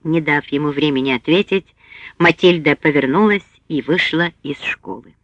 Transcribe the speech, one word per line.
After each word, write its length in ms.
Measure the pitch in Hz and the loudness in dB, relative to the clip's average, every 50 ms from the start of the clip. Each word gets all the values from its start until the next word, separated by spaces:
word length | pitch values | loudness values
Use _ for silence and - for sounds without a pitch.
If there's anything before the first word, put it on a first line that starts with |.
| _ | _
не 160 | 160 160 170 | -2 -2 0
дав 260 | 151 151 147 147 - - | 0 0 0 0 0 -2
ему 200 | 143 143 151 147 | -4 -2 -2 -2
времени 420 | 143 143 147 151 139 131 131 139 | -2 0 -2 0 0 0 0 -2
ответить, 540 | 131 120 - - 165 190 202 - 190 190 - _ _ _ _ _ - - - - - _ | -2 -2 0 0 0 0 2 0 -2 -4 -4 _ _ _ _ _ -20 -20 -20 -20 -4 _
Матильда 580 | 170 170 165 - - 180 175 165 147 151 143 | 2 2 2 4 4 2 2 4 0 0 -2
повернулась 680 | - - 156 143 147 135 127 139 190 214 208 202 98 - _ _ _ _ _ | 0 0 0 0 0 0 0 2 2 2 2 2 0 -4 _ _ _ _ _
и 120 | 160 139 | -6 -6
вышла 520 | 120 135 165 180 - - - 160 175 170 - _ | -2 -2 -2 -2 -2 -2 -2 -2 -2 -4 -6 _
из 180 | - 139 143 - | -12 -12 -10 -8
школы. 540 | - - - - _ - 92 - - 85 _ _ | -8 -10 -10 -10 _ -14 -14 -14 -16 -20 _ _